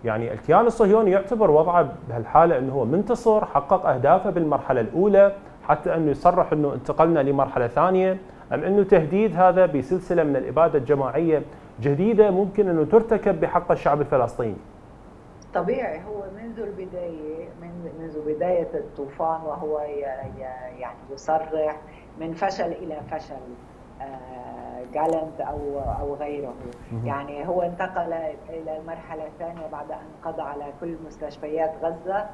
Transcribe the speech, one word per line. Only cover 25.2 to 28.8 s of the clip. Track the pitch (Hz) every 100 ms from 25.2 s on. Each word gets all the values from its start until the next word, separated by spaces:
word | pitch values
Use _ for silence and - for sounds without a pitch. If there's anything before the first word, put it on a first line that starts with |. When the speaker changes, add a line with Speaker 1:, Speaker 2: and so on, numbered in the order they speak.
| 156 -
Speaker 2:
أو، | 143 147 143 139 131 110
أو | 143
غيره. | 139 147 147 135 123 123 120 -
Speaker 1:
مهم. | 113 131
Speaker 2:
يعني | 139 143 143 165
هو | 180
انتقل | 175 175 185 180 170 165 156 143 -
إلى | 165 160
المرحلة | 156